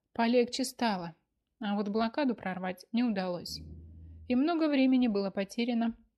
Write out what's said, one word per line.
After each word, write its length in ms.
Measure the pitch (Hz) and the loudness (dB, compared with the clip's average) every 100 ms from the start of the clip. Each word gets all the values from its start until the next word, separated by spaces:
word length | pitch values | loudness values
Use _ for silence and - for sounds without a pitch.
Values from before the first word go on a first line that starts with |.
| _ | _
Полегче 520 | - 226 247 240 240 | -2 4 4 4 0
стало, 500 | 254 - 233 190 170 - _ _ _ - | -6 -2 -2 -2 -6 -12 _ _ _ -8
а 140 | 214 | -4
вот 140 | 202 202 | -2 -2
блокаду 460 | 214 226 226 285 | 0 -2 0 -2
прорвать 520 | 214 190 180 185 185 - | -2 -4 -6 -6 -8 -4
не 100 | 226 | 0
удалось. 580 | 247 196 185 175 - - - - - - - - - | 0 0 -2 -4 -8 -12 -14 -18 -18 -20 -20 -12 -2
И 60 | |
много 340 | 247 302 339 320 | 2 2 2 2
времени 400 | 285 262 262 247 | 4 6 6 4
было 220 | 202 196 | 2 -2
потеряно, 680 | 196 190 - 240 233 226 233 _ | -4 -4 -2 -2 0 0 -4 _